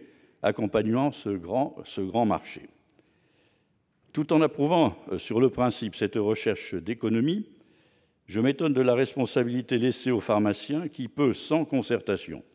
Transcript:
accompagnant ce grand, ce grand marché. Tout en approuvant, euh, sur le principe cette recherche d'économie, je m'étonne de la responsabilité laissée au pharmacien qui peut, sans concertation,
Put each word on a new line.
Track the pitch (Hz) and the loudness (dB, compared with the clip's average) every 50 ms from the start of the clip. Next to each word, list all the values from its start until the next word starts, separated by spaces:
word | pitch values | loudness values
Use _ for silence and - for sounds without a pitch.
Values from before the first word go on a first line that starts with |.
| - - _ _ _ _ _ _ | -10 -20 _ _ _ _ _ _
accompagnant | - 104 104 - 110 98 - 110 107 107 113 127 139 147 - | -2 -2 0 0 -2 0 0 0 2 2 0 2 0 -2 -2
ce | - - 104 | -4 -6 -6
grand, | 101 92 82 85 104 127 143 - - - - | -6 -6 -6 -4 -2 -2 -2 -2 -6 -12 -16
ce | - - - | -10 -8 -6
grand | 95 95 90 120 117 | -6 -2 0 0 2
marché. | 104 90 73 - - - - - - _ _ _ _ _ _ _ _ _ _ _ _ _ _ _ _ _ _ _ _ _ _ _ _ _ _ _ _ | 2 0 -2 -4 -10 -16 -18 -18 -20 _ _ _ _ _ _ _ _ _ _ _ _ _ _ _ _ _ _ _ _ _ _ _ _ _ _ _ _
Tout | - 151 151 - 170 | -6 -4 0 2 4
en | 156 | 4
approuvant, | 156 147 - - 143 151 180 170 156 120 101 - - - | 4 2 2 0 0 2 4 4 4 2 0 -4 -8 -8
euh, | 95 | -8
sur | 85 - - 110 113 | -8 -6 -2 2 4
le | 131 127 | 4 4
principe | - - 127 123 - - 113 104 - | 4 2 0 0 0 -2 -8 -8 -4
cette | - 110 98 - | -2 -4 -2 0
recherche | 113 101 104 110 - - 113 101 - - - 98 | 0 0 0 0 0 0 -2 -2 -2 -6 -8 -8
d'économie, | 87 80 98 120 120 - 110 110 117 135 156 185 214 208 - - _ _ _ _ _ _ _ _ _ _ _ _ _ _ | -8 -6 -6 -6 -2 -2 0 2 2 2 0 0 -2 -6 -10 -16 _ _ _ _ _ _ _ _ _ _ _ _ _ _
je | - 90 110 | -6 -2 2
m'étonne | 117 135 139 135 165 156 135 | 2 2 2 2 0 2 2
de | 127 | 4
la | 131 123 120 | 4 4 4
responsabilité | 123 135 127 - 139 123 107 - 131 120 120 120 127 117 - 131 | 4 2 0 0 -2 -4 0 2 0 0 2 -2 -4 -2 0 0
laissée | 113 117 127 117 - - 127 | 2 2 0 0 0 0 0
au | 123 104 | 0 0
pharmacien | - - 107 104 104 104 101 - - - 143 156 180 | 2 2 2 2 4 2 0 -2 -6 -6 -6 -6 -6
qui | 147 - - 127 113 | -8 -10 -10 -12 -10
peut, | - 147 147 127 - | -2 0 2 2 0
sans | - - - 156 160 151 | 0 -2 -2 0 0 0
concertation, | - 139 131 107 - 123 101 - - 98 90 - - 80 60 - _ | 0 -2 -2 0 0 -2 -2 0 -2 -4 -4 -4 -10 -12 -14 -14 _